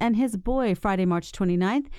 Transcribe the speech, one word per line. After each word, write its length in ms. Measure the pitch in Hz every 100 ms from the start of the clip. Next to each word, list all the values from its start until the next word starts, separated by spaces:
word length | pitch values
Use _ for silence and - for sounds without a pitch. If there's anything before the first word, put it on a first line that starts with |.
and 160 | 233 220
His 220 | 254 208
Boy 360 | 226 262 240
Friday, 300 | 180 208 190
March 260 | 180 170 -
twenty-ninth, 600 | - 185 175 185 262 277